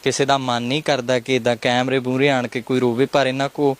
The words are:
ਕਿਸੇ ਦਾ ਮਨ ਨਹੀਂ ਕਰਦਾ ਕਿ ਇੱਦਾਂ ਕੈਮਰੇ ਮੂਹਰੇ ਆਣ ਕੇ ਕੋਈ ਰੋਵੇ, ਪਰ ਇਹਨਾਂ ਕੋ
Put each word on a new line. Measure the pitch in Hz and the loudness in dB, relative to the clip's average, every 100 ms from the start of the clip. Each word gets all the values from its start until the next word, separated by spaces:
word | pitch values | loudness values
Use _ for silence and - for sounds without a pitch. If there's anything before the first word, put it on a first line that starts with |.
ਕਿਸੇ | 139 123 135 | -2 0 2
ਦਾ | 139 | 2
ਮਨ | 127 120 | 0 -2
ਨਹੀਂ | 120 147 | -2 -2
ਕਰਦਾ | 151 139 120 127 | -2 -2 0 -2
ਕਿ | 117 131 | 0 0
ਇੱਦਾਂ | 117 117 | 0 0
ਕੈਮਰੇ | 131 123 131 135 | 0 0 0 -2
ਮੂਹਰੇ | 123 131 143 | -2 0 2
ਆਣ | 131 117 | 2 -2
ਕੇ | 123 | -6
ਕੋਈ | - 127 | -2 0
ਰੋਵੇ, | 123 117 135 | 2 2 2
ਪਰ | 147 131 | 2 0
ਇਹਨਾਂ | 131 139 | 0 -4
ਕੋ | - 143 | 0 -2